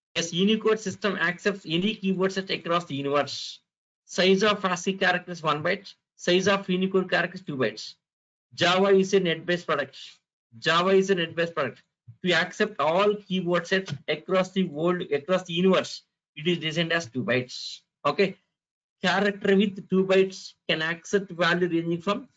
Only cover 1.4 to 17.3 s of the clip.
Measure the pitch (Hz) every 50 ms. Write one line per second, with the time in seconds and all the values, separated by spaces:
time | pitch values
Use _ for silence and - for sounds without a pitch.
1.4 | - 208 190 196 - 160 160 175 185 214 214 - - 190 185 175 190 190 190 196
2.4 | 190 - 165 147 - 165 170 175 170 - 143 135 139 139 143 143 135 123 - -
3.4 | - - - - _ _ _ _ _ _ _ _ _ _ - - 180 185 196 190
4.4 | 214 214 208 208 - 185 180 175 - 196 190 190 196 180 175 180 - - 180 156
5.4 | 151 160 147 151 151 175 196 196 - - - _ _ _ _ _ - - 175 190
6.4 | 185 202 196 196 196 - 180 180 185 185 190 190 185 - 180 170 170 175 - 185
7.4 | - - 147 127 123 107 110 - - - - _ _ _ _ _ _ _ _ _
8.4 | _ _ - - 165 175 180 185 196 202 196 190 190 190 202 196 180 170 160 160
9.4 | 165 170 175 170 - - 156 143 139 - - - - - - _ _ _ _ _
10.4 | _ _ 117 113 - 156 160 175 180 190 196 190 190 190 196 175 170 165 165 165
11.4 | 165 170 - 160 143 120 - - _ _ _ _ _ - - _ - 180 170 160
12.4 | 175 180 - - 214 - - - 139 156 165 185 202 208 208 208 - _ 185 185
13.4 | 170 170 180 170 170 - 196 190 190 - 143 - - - 156 156 - - 190 185
14.4 | 185 185 - 190 185 147 139 147 165 175 180 175 - - 143 135 - - 185 175
15.4 | 180 - 170 175 185 190 185 151 131 - - - _ _ _ _ _ _ _ 151
16.4 | 151 175 175 156 143 160 151 165 170 165 165 170 165 - - 127 107 104